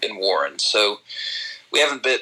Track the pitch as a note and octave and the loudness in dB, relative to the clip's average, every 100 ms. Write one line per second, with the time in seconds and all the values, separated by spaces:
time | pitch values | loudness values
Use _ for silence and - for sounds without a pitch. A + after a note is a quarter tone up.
0 | - G#2 G2 E2+ C#2+ - - G#2+ G#2 G#2 | -6 -2 0 2 0 -2 0 2 2 0
1 | - - - - - - - D3 D3 C#3 | -8 -12 -8 -8 -10 -14 -2 2 2 2
2 | C3 B2+ | 0 0